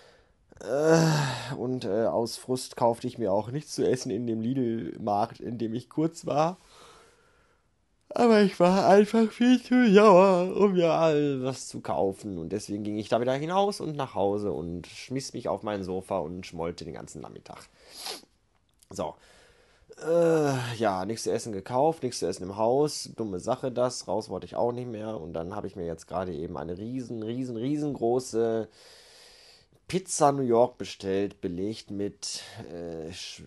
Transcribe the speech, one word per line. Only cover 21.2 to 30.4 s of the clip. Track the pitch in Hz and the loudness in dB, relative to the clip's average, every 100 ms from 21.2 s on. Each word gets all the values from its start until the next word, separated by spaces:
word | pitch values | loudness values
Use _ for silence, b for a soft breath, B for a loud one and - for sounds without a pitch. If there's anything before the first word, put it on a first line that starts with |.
zu | - | -2
essen | 110 117 | -2 -2
gekauft, | 98 - 123 151 160 | -8 -4 0 2 0
nichts | 127 - | -6 -4
zu | 85 | -4
essen | 90 | -4
im | 92 101 | -8 -2
Haus. | 110 131 151 - - - | 2 2 0 -2 -10 -8
Dumme | 110 92 | -6 -6
Sache | 98 123 135 | -4 -4 -4
das, | 120 123 120 - | -2 -2 -2 -6
raus | 98 104 | -6 -4
wollte | 95 87 | -10 -8
ich | - | -2
auch | 117 | -2
nicht | 120 123 | -2 -8
mehr. | 110 107 110 | -8 -8 -8
Und | 80 | -8
dann | 80 82 104 | -8 -8 -8
habe | 101 | -10
ich | 98 | -8
mir | 85 | -8
jetzt | 80 - | -8 -8
gerade | 87 92 | -6 -6
eben | 76 82 80 | -6 -8 -8
eine | 80 90 | -8 -10
riesen, | 110 131 117 120 | -8 -10 -10 -10
riesen, | 107 120 127 117 | -8 -6 -6 -6
riesengroße | 127 147 151 131 113 123 127 110 117 113 110 B B B B B B B B B B _ _ | -4 -4 -4 -2 2 0 0 -2 0 0 -4 B B B B B B B B B B _ _
Pizza | 180 185 - 147 | -6 -4 2 4
New | 139 | 4